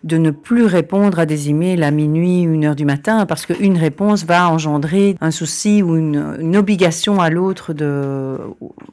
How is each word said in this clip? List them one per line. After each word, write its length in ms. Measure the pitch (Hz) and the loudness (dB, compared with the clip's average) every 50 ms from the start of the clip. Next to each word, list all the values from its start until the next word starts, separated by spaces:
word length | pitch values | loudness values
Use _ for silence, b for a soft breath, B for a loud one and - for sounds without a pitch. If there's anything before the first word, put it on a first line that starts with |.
| - | -4
de 120 | 160 165 | 0 0
ne 140 | 160 165 156 | 2 2 2
plus 340 | 147 147 - - 240 240 233 | 0 -2 -4 -2 2 2 4
répondre 540 | 214 175 180 160 - - 196 202 202 180 165 | 4 4 2 0 0 0 2 2 2 2 2
à 80 | 170 | 0
des 240 | 151 156 151 147 147 | 0 0 -4 -2 -2
emails 320 | 147 151 170 185 185 175 156 | 0 0 0 0 0 0 0
à 80 | 143 | 2
minuit, 520 | 147 151 151 151 151 160 170 180 180 180 175 | 2 0 0 0 0 0 0 2 2 2 2
une 220 | 165 160 156 151 | 2 0 2 0
heure 120 | 151 151 | 0 0
du 80 | 139 151 | 0 0
matin, 420 | 143 139 143 - - 220 220 202 | -2 -2 -2 0 0 0 0 0
parce 180 | - 165 147 - | 0 -2 -6 -4
qu'une 320 | - 175 - 208 196 190 | -6 -4 0 0 2 2
réponse 480 | 175 160 156 147 - 196 208 208 196 165 | 2 0 0 0 0 0 0 0 0 0
va 240 | 160 175 175 180 175 | 2 2 2 4 2
engendrer 680 | 160 160 151 156 147 147 139 156 160 196 202 202 196 165 | 2 0 0 -2 -2 -2 -2 -2 0 2 2 2 0 0
un 120 | - 160 156 | -2 -4 -2
souci 500 | - 170 156 - - - 214 208 208 196 | -2 -6 -6 -6 -4 0 2 2 2 2
ou 140 | 170 165 | 2 0
une, 400 | 160 160 156 147 147 151 151 156 - | 0 0 0 -2 -2 -4 -6 -8 -6
une 180 | 160 165 175 | -4 0 2
obligation 640 | 202 208 190 208 175 185 170 160 - - 214 202 196 | 2 2 2 2 2 2 0 0 0 -2 0 0 2
à 80 | 175 160 | 2 0
l'autre 440 | 156 175 180 190 190 - - - 165 | 0 0 -2 -2 -4 -6 -8 -10 -6
de, 640 | 147 151 147 143 143 139 139 139 135 135 135 131 - - - - _ - - - - - - | -4 -4 -4 -2 -4 -4 -4 -4 -6 -6 -6 -8 -10 -10 -12 -14 _ -18 -18 -18 -20 -20 -20